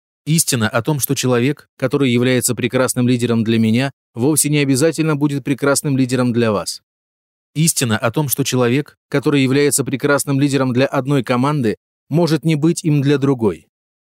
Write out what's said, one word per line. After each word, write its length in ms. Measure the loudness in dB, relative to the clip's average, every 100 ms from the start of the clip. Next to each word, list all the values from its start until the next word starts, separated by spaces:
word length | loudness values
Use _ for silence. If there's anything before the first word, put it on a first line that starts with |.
| _ _ -2
Истина 420 | -2 0 -2 0
о 140 | 0
том, 180 | -2 -2
что 140 | -4
человек, 560 | -2 0 0 0 -4 -12 -6
который 340 | -2 0 2
является 440 | 2 2 0 0 -2
прекрасным 520 | -2 0 0 0 0
лидером 360 | 0 0 0
для 160 | 0 2
меня, 320 | 2 2 -2 -6 _ -2
вовсе 340 | 0 0 0
не 80 | 0
обязательно 580 | 0 2 0 0 -2 0
будет 280 | -2 -2
прекрасным 540 | -4 -2 0 0 0 0
лидером 360 | 0 0 0
для 180 | 0 0
вас. 300 | 0 -4 -10 _ _ _ _ _ _ _
Истина 420 | 0 0 0 0 0
о 140 | 0
том, 180 | -2 -2
что 160 | -2
человек, 540 | -2 0 0 0 -4 _ _
который 360 | -2 0 2
является 420 | 2 2 2 0 -2
прекрасным 540 | -2 0 0 0 0
лидером 340 | 0 0 0
для 140 | 0 0
одной 360 | 0 0 -2
команды, 520 | 0 0 0 0 -2 -4 _ _ -4
может 340 | 0 2 0
не 120 | 0 0
быть 280 | 0 0
им 180 | 0 0
для 180 | 2 2
другой. 480 | 0 0 -2 -4 _ _ _ _